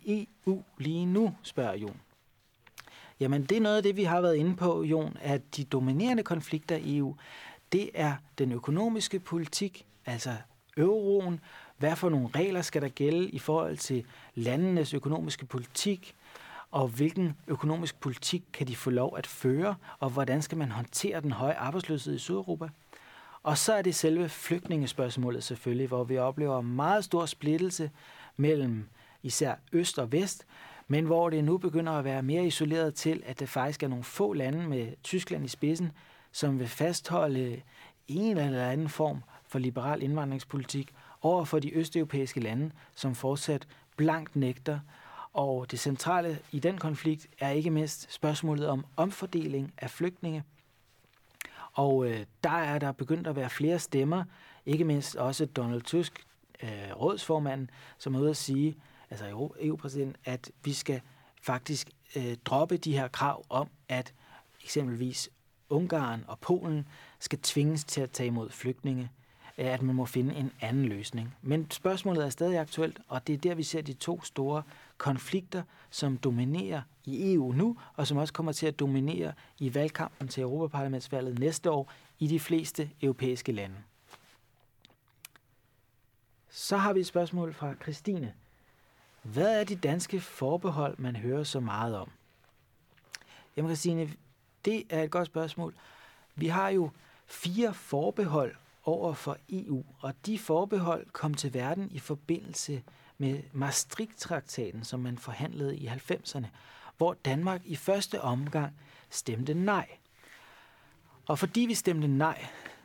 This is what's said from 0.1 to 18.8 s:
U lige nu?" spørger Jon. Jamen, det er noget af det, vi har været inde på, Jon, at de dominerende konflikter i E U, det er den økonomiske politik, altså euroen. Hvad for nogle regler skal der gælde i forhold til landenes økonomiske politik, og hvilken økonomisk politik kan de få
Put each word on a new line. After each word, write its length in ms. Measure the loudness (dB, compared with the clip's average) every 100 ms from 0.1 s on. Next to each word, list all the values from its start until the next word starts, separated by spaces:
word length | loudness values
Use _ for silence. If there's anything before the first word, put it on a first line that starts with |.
| -2 -2 _ -2
U 120 | -2 -4 -6
lige 280 | -2 0 2
nu?" 300 | 4 2 0
spørger 340 | -6 -2 -2 -2
Jon. 240 | -6 -10 -18 _ _ _ _ _ -20 -20 -20 -20 -14 -2
Jamen, 240 | 0 2
det 120 | 4 4
er 40 |
noget 160 | 6 6
af 60 |
det, 140 | 4 4
vi 80 |
har 160 | 4 6
været 140 | 6
inde 220 | 6 4 4
på, 260 | 4 4
Jon, 340 | 4 2 0 -4
at 360 | 0 0 -2 -6
de 80 |
dominerende 580 | 0 2 4 4 4 2
konflikter 540 | 2 -2 -2 -4 0 -2
i 220 | 0 0
E 40 |
U, 140 | 0 -2 -14 -18 -18 -16 0
det 180 | 0 2
er 200 | 0 0 0 -6 -2
den 140 | 0
økonomiske 680 | 0 0 2 2 0 -2 -4
politik, 640 | -2 -4 -2 -2 -4 -6 -20 _ -6
altså 300 | -4 -4 -6 -10 _ _ 2
euroen. 640 | 4 4 4 4 2 -4 -8 -20 -14 0
Hvad 200 | 0 2
for 120 | 4
nogle 180 | 4 2
regler 340 | 2 2 2
skal 200 | 0 0
der 60 | -2
gælde 420 | 2 2 4 2
i 80 | -2
forhold 380 | 0 2 2 -2
til 300 | -2 -2 -4 -14 -12
landenes 600 | -4 0 2 4 2 2
økonomiske 520 | 0 0 -2 -2 -6 -6
politik, 680 | -8 -6 -2 0 0 -4 -20 -20 -20 -18 -18 -4
og 180 | 0 0
hvilken 480 | 2 2 2 0 -2 -4
økonomisk 540 | 0 0 0 -4 -4
politik 420 | -6 -4 -2 -4 -4
kan 140 | -6 -4
de 100 |
få 140 | -2